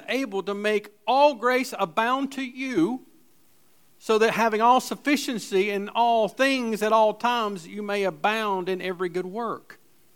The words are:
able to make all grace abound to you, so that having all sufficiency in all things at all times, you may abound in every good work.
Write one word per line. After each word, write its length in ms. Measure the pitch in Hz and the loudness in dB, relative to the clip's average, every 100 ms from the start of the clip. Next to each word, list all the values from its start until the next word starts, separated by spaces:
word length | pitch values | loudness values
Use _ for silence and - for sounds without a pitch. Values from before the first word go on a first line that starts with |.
| - | -6
able 340 | 247 269 196 | -6 -4 -6
to 100 | 190 | -6
make 360 | 202 208 208 208 _ - | -4 -2 -2 -4 _ -2
all 280 | 262 294 | 4 4
grace 400 | 240 240 254 254 202 | 4 0 0 -2 -4
abound 540 | 190 185 233 262 269 | -4 0 0 0 -2
to 100 | 269 | -6
you, 640 | 262 254 262 220 175 254 - _ _ _ _ _ _ _ _ _ | -10 -8 -4 0 0 -2 -10 _ _ _ _ _ _ _ _ _
so 200 | - 220 | 0 4
that 160 | 220 | 4
having 260 | 190 226 214 | 4 0 4
all 180 | 233 254 | 6 4
sufficiency 920 | - 214 277 294 - 226 - 190 202 | 2 -6 0 0 0 -6 0 0 2
in 180 | 202 202 | -2 -4
all 400 | 220 233 233 208 | 0 2 4 2
things 540 | - 269 262 233 214 | 2 2 2 0 -2
at 100 | 214 | 2
all 220 | 220 220 | 4 4
times, 520 | 214 240 240 214 196 170 | 2 0 0 -2 -6 -12
you 160 | 202 | -10
may 220 | 208 202 | -4 -2
abound 640 | 190 151 196 220 214 190 180 | -2 0 -2 0 -2 -2 -4
in 140 | 185 | -4
every 260 | 180 180 180 | -6 -4 -4
good 160 | 175 | -4
work. 560 | 180 202 226 143 - - _ _ _ | -6 -6 -8 -8 -12 -20 _ _ _